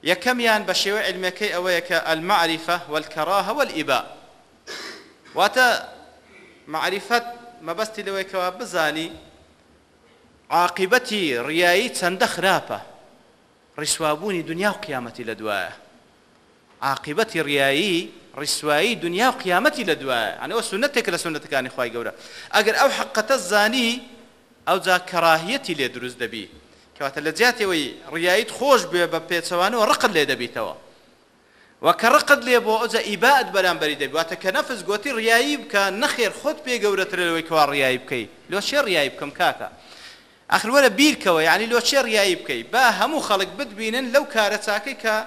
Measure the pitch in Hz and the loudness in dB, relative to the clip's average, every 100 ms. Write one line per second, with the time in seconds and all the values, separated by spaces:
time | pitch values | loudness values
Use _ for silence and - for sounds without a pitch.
0 | 143 185 247 247 233 214 190 180 196 208 | 0 0 0 0 2 2 0 -2 0 0
1 | 190 185 185 180 208 170 185 175 175 165 | -2 -2 -4 -4 -4 -2 0 -2 0 -2
2 | - 160 170 202 165 160 160 175 175 151 | 0 -2 2 2 2 0 -2 -4 -2 -6
3 | 151 160 156 196 190 262 254 160 143 127 | -4 -6 0 0 0 -2 -2 -2 0 -2
4 | - - - _ _ _ - - - - | -2 -16 -20 _ _ _ -18 -16 -14 -18
5 | - _ - - 196 254 254 190 - - | -20 _ -10 0 0 4 4 2 -4 -18
6 | - - _ - - - - 156 165 196 | -20 -20 _ -20 -20 -20 -10 -4 -2 -4
7 | - 240 240 240 - - 160 170 214 208 | 0 -2 -2 -14 -18 -16 -10 -6 -6 -6
8 | 196 196 190 185 180 180 247 170 156 156 | -6 -6 -4 -4 -4 -6 -6 0 0 -2
9 | 165 170 - - _ _ _ _ _ _ | -8 -10 -20 -20 _ _ _ _ _ _
10 | _ _ _ _ _ 165 175 180 190 185 | _ _ _ _ _ 2 2 0 2 2
11 | - 208 165 120 127 160 175 180 240 - | 2 -2 0 -2 -2 2 4 4 2 -2
12 | 180 180 220 - 180 170 - 104 - - | -2 0 -2 2 2 2 0 -8 -10 -20
13 | - _ _ _ _ _ _ - 151 - | -20 _ _ _ _ _ _ -10 -4 -2
14 | 156 151 202 180 160 165 208 196 - 135 | 0 -2 -2 -4 -6 -2 -2 -2 -6 -8
15 | 120 110 113 107 107 101 85 - - _ | -8 -10 -10 -8 -4 -4 -4 -10 -20 _
16 | _ _ _ _ _ _ _ _ 135 135 | _ _ _ _ _ _ _ _ -4 -4
17 | - 151 220 165 147 147 139 143 202 170 | -4 -2 -2 0 0 2 2 2 2 0
18 | 208 - - - 147 - 151 147 202 214 | -4 -14 -18 -10 -6 -4 0 2 2 -2
19 | 170 175 254 247 190 180 269 302 202 143 | -4 0 0 0 0 2 2 0 -2 -2
20 | 135 120 107 82 131 220 - 196 277 269 | 0 -2 -2 -4 -6 -6 -4 -2 0 0
21 | 202 170 170 151 - 143 127 - 120 117 | -2 -2 -4 -6 -4 -4 -4 -4 -4 -4
22 | 110 - - - - 208 214 - 277 277 | -8 -10 -18 -18 -2 2 2 4 2 2
23 | 226 - 214 262 175 208 208 254 233 247 | -2 -2 0 0 2 2 4 2 0 -2
24 | - - - _ _ _ - 185 175 180 | -10 -20 -20 _ _ _ -2 -2 2 0
25 | 180 175 165 160 170 262 - 151 127 127 | 0 2 4 4 2 -6 -4 -4 -4 -4
26 | 123 120 117 113 92 76 - _ _ - | -12 -8 -8 -8 -14 -18 -20 _ _ -8
27 | 139 151 151 156 233 233 202 170 135 - | -8 -4 -6 2 2 2 -2 -2 -4 -8
28 | - 156 175 190 226 - 269 254 165 175 | -10 -2 2 2 0 -2 4 4 4 0
29 | 170 165 160 175 165 175 185 233 220 - | 0 -2 -2 -4 -2 0 0 2 2 2
30 | 247 170 139 127 117 127 104 - - _ | 2 2 0 0 -4 -6 -8 -10 -20 _
31 | _ _ _ _ _ _ _ _ 151 175 | _ _ _ _ _ _ _ _ 0 2
32 | 233 294 302 285 240 240 202 220 233 220 | 4 4 6 2 4 2 2 -2 0 -2
33 | 190 202 226 277 202 190 185 165 156 147 | -2 2 4 4 4 0 0 0 -2 -2
34 | 135 147 165 180 185 226 - 240 175 208 | -4 -2 -4 -4 -2 -2 -4 -8 -4 -4
35 | 285 233 226 226 277 285 208 208 196 196 | -4 -2 2 4 2 -2 -2 0 0 0
36 | 285 - 214 - 277 311 262 240 208 196 | -2 0 -2 -2 -6 -6 -4 -2 0 0
37 | 185 175 175 165 160 160 143 139 135 127 | -2 -2 0 -2 0 2 4 4 2 0
38 | - 127 104 - - 185 202 277 269 170 | -4 -6 -6 -14 -8 -6 -2 0 2 2
39 | 139 - 143 - 170 - 104 - - - | 0 -4 -12 0 0 0 -10 -14 -20 -20
40 | - - _ _ _ 185 214 269 262 202 | -20 -20 _ _ _ 0 4 6 6 6
41 | 294 254 196 165 160 175 226 233 233 277 | 4 4 2 4 6 4 4 0 2 2
42 | 240 214 196 170 - 127 113 226 254 190 | 2 2 2 0 -2 -6 0 4 4 4
43 | 226 311 - 202 190 185 269 202 220 233 | 0 0 0 0 0 -6 -10 -6 -4 -4
44 | 254 254 254 220 208 208 - 208 277 262 | 0 0 2 0 0 0 -2 -4 -4 -6
45 | 226 214 | -2 -2